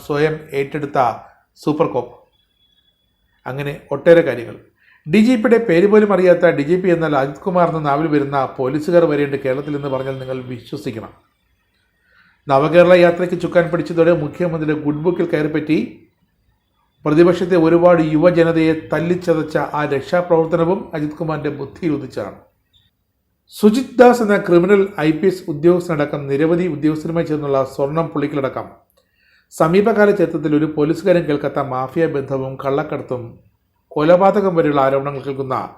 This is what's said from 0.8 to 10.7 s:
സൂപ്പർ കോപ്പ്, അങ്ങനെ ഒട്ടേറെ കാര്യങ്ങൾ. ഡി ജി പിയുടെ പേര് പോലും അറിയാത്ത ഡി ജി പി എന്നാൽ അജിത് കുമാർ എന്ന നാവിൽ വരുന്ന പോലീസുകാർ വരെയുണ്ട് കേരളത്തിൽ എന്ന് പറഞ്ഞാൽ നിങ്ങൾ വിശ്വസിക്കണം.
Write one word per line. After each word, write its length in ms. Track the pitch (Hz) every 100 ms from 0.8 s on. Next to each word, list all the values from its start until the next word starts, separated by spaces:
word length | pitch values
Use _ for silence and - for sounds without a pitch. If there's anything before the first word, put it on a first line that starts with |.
| 147 147 123 101 - _ _ _
സൂപ്പർ 280 | 160 151 151
കോപ്പ്, 220 | 127 - - _ _ _ _ _ _ _ _ _ _ _ _ 127
അങ്ങനെ 280 | 135 143 143 -
ഒട്ടേറെ 300 | 147 170 170 135
കാര്യങ്ങൾ. 280 | 120 113 - _ _ _ _ 151
ഡി 140 | 196 220
ജി 100 | 247
പിയുടെ 220 | 247 226 226
പേര് 200 | 170 202
പോലും 200 | 214 208
അറിയാത്ത 320 | 185 180 170 175 147
ഡി 60 | 143
ജി 100 | 180
പി 80 | 185
എന്നാൽ 200 | 165 156 143
അജിത് 240 | 139 147
കുമാർ 240 | - 180 170
എന്ന 120 | 160 147
നാവിൽ 220 | 143 160
വരുന്ന 240 | 147 139 139 127 -
പോലീസുകാർ 460 | 131 147 151 175 165
വരെയുണ്ട് 320 | 147 143 139
കേരളത്തിൽ 300 | 139 131 147 147
എന്ന് 120 | 139
പറഞ്ഞാൽ 220 | 131 135 135
നിങ്ങൾ 180 | 131 131 123
വിശ്വസിക്കണം. 600 | 120 -